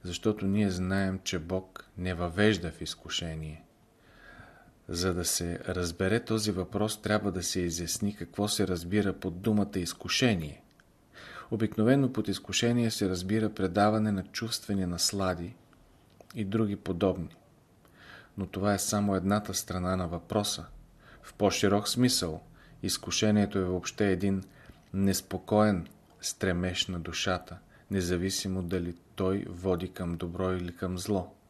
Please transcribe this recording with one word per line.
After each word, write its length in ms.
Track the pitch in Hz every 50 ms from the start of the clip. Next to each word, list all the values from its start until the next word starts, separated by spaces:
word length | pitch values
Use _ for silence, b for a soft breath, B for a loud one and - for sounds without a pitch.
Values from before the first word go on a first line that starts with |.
| -
защото 420 | 90 87 - - 110 104 - 95
ние 240 | 98 98 107 104 98
знаем, 480 | 90 90 92 92 95 98 98 95 95 95 -
че 160 | - - 87
Бог 500 | 80 82 92 95 92 - - - - - _
не 160 | 92 90 92 90
въвежда 580 | 82 90 87 82 101 104 110 107 85 85 82
в 100 | 78 -
изкушение. 840 | 80 - - - - - - - 87 82 80 78 78 78 78 80 - _ _ _ _ _ _ B B B B B B B B B B B B B B B B _ _
За 260 | - - 87 90 92 87
да 120 | 90 85
се 340 | - - - 87 85 85 - -
разбере 580 | - 85 90 87 85 82 - 95 95 107 117 -
този 260 | - 110 110 104 107
въпрос, 500 | 95 92 90 - - 101 - - - -
трябва 300 | - - 107 104 98 101
да 120 | 85 92 85
се 160 | - - 95
изясни 560 | 90 87 85 87 87 80 - - 104 101 104
какво 320 | - 87 - - - 104
се 200 | 104 - - 101
разбира 460 | 90 90 85 82 87 101 104 98 98 85
под 280 | - - 95 82 90
думата 300 | 101 117 107 104 98 - -
изкушение. 880 | 95 87 - - - - - - - 131 123 107 87 78 73 71 - - - _ - _ _ _ _ _ _ B B B B B B B B
Обикновено 640 | 113 104 110 104 - - 107 117 135 143 135 123 131
под 140 | 110 -
изкушение 640 | - 95 - - - 95 - 120 120 120 120 117 113
се 180 | - - 104 92
разбира 400 | 92 90 92 95 107 110 110 101
предаване 640 | - - 95 90 85 101 104 107 107 110 107 107
на 120 | 101 95 92
чувствени 640 | - - - 117 113 110 - - - 104 98 95
наслади 680 | 87 87 85 - - - 98 95 92 90 82 85 95 117 - - _ - - - _ _ - _ _ - - - - -
и 100 | 117 104
други 300 | 95 101 113 113 101 101
подобни. 600 | 98 - - 90 85 101 95 90 90 82 - - - _ _ - _ _ _ _ _ _ B B B B B B B B B B
Но 80 | 101 95
това 280 | 90 - 95 95 104 101
е 60 | 95
само 360 | - - 107 104 101 101 98
едната 380 | 92 87 98 101 107 104 - 95
страна 420 | - - - 90 92 90 90 92
на 120 | 92 90
въпроса. 580 | 82 85 82 - - - 110 104 - - - - - - - - - - B B B B B B
В 100 | - -
по-широк 540 | - 104 98 90 - - 98 101 104 104
смисъл – 540 | - - 123 123 123 123 - 92 82 78 78 - B B B B B B B -
Изкушението 760 | 98 - - - 92 - - 110 107 104 104 101 101 - 98
е 60 | 92
въобще 460 | 90 92 90 - - - - 107 101
един 320 | 92 87 101 98 98 95 95 B B B B B B B B B -
неспокоен 920 | 95 98 98 92 - - - 95 90 - - 110 104 107 107 101 87 80 - - - - _ - -
стремеж 680 | - - - - - 95 87 87 90 92 90 - -
на 120 | - 92 85
душата, 580 | 80 87 82 - - 98 90 87 - - 90 - - B B B B _
независимо 720 | 101 98 90 87 90 85 90 95 95 - - 95 92 95 90
дали 320 | 85 95 90 85 87 85 - - _ -
той 300 | - 95 92 95 104 - -
води 440 | 87 87 92 95 90 85 90 - -
към 240 | - 92 85 87
добро 340 | 82 90 85 85 92 92 92
или 240 | 92 90 90 87 85
към 220 | - - 90 92
зло. 380 | 90 95 107 104 95 90 - - _ _